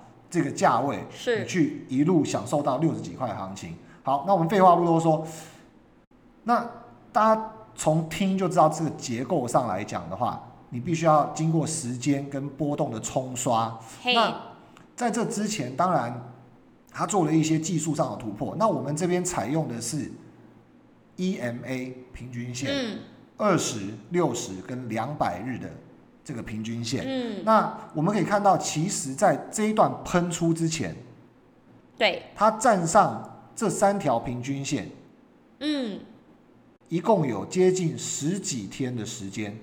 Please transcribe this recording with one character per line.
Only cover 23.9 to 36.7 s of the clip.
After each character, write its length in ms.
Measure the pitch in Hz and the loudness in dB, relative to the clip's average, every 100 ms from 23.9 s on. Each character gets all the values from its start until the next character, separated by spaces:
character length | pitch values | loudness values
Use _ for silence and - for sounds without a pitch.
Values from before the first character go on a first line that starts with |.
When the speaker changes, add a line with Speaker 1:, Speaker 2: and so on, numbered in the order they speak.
| 110 - | -10 -4
Speaker 1:
六 220 | 175 156 | 0 0
十 300 | 117 90 92 | -2 -6 -10
跟 260 | 92 127 123 | -8 -10 -6
两 240 | 110 123 151 | -4 -4 -2
百 240 | 110 90 | -2 -2
日 180 | 120 123 | -6 -8
的 100 | 90 80 - - - _ | -10 -14 -20 -20 -20 _
这 80 | - | -12
个 80 | 117 | -10
平 220 | 95 110 | -8 -8
均 200 | 110 117 | -6 -6
线。 220 | 113 123 | -4 -4
Speaker 2:
嗯。 380 | 262 262 240 196 | -2 -4 -4 -2
Speaker 1:
那 320 | 214 220 165 - - | 2 4 2 -4 -8
我 80 | 156 | -2
们 140 | 170 | 0
可 60 | 214 | 2
以 40 | |
看 160 | 165 202 | 2 4
到， 160 | 202 160 | 4 4
其 320 | - 156 175 | 2 -2 -2
实 240 | - 139 | -2 -6
在 240 | 131 196 139 - | 2 4 4 -2
这 140 | - | -2
一 100 | 214 | 2
段 180 | 214 151 - | 4 4 2
喷 260 | - 175 175 | -2 0 0
出 240 | 165 165 | 0 2
之 140 | 160 165 | 2 0
前， 260 | 160 92 78 - - - _ _ _ - - _ - | -2 -4 -8 -16 -20 -20 _ _ _ -20 -20 _ 0
Speaker 2:
对。 240 | 214 - - | 0 0 -6
Speaker 1:
它 160 | - 214 | 2 2
站 340 | 220 254 196 165 | 4 4 4 6
上 560 | 214 160 107 - - - | 6 6 2 -10 -16 -18
这 140 | - 208 | -4 -2
三 300 | - 202 202 | 2 2 4
条 200 | 147 117 | 2 0
平 220 | 139 123 | -2 -6
均 240 | 123 139 | -4 -4
线， 240 | 135 135 85 - - - _ _ _ - | -2 -4 -4 -14 -20 -20 _ _ _ -8
Speaker 2:
嗯。 400 | 294 285 233 180 - - - - _ - _ | -4 -2 -4 -6 -12 -20 -20 -20 _ -20 _